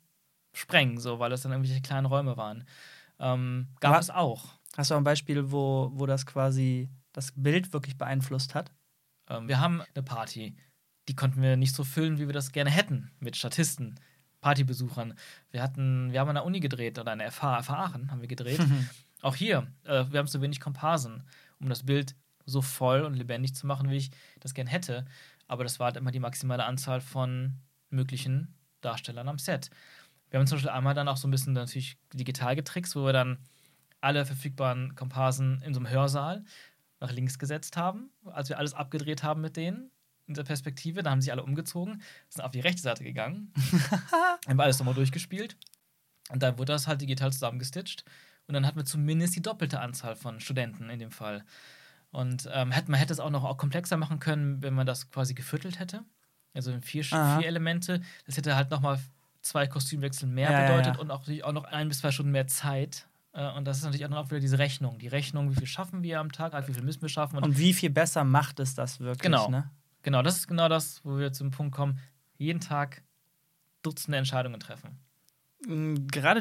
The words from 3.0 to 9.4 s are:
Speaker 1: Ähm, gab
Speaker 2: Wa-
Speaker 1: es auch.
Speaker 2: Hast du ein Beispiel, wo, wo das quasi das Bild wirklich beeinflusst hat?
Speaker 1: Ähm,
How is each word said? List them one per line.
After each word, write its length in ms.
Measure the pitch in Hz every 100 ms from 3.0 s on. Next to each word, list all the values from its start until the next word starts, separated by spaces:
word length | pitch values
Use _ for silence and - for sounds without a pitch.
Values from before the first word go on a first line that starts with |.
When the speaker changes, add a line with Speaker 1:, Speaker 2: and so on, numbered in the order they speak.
| - -
Speaker 1:
Ähm, 480 | 131 127 127 127 127 -
gab 140 | 143
Speaker 2:
Wa- 40 | 156
Speaker 1:
es 120 | 175
auch. 400 | 185 160 110 - - - -
Speaker 2:
Hast 160 | 139
du 20 |
ein 80 | 151
Beispiel, 480 | 143 147 147 143 139
wo, 400 | 139 135 135 131
wo 120 | 135 139
das 200 | 135 135
quasi 640 | 139 135 135 131 127 127 - _
das 200 | - 131
Bild 380 | 135 135 170 185
wirklich 260 | 147 135 135
beeinflusst 560 | 127 135 131 131 131
hat? 160 | 151 143 _ _ _ _ _ -
Speaker 1:
Ähm, 200 | 117